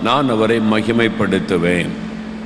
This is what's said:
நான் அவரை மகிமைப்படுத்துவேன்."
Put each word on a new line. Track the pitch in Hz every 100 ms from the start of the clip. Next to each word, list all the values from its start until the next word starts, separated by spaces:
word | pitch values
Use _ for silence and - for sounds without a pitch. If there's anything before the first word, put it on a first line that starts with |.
நான் | 107 131 139
அவரை | 110 110 117 110
மகிமைப்படுத்துவேன்." | 107 104 117 113 - 101 95 85 92 87 87 76 - - - - -